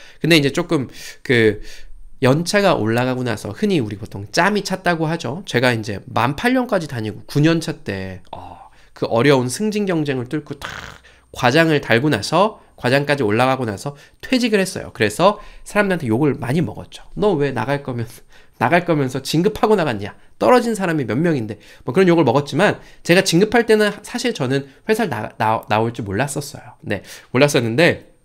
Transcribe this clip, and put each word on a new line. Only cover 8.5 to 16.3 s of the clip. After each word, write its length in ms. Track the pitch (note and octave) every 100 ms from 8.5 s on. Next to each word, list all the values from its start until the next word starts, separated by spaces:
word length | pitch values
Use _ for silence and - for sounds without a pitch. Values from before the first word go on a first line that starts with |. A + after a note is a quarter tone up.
| - - - -
그 120 | - -
어려운 420 | A2+ C#3 C#3 B2
승진 360 | A#2+ G#3+ G#3 G3+
경쟁을 440 | E3 C#3+ C3 A#2+
뚫고 260 | D#3 D3 -
탁 160 | - - - - - - _
과장을 460 | - A#2+ D3 E3 D3
달고 280 | - A2+ D3
나서, 520 | A#2 - D#3+ G3+ - _ -
과장까지 460 | B2 C#3 C#3+ C#3+
올라가고 420 | A2 G#2+ B2+ C3 A#2+
나서 300 | G2 C#3+ C#3+ - _
퇴직을 380 | - B3+ A#3+ G#3
했어요. 320 | F#3 G3+ -
그래서 460 | - G#2+ - F3+ G#3 - -
사람들한테 440 | - G#3 G3+ F3 C3+
욕을 280 | A2 D3+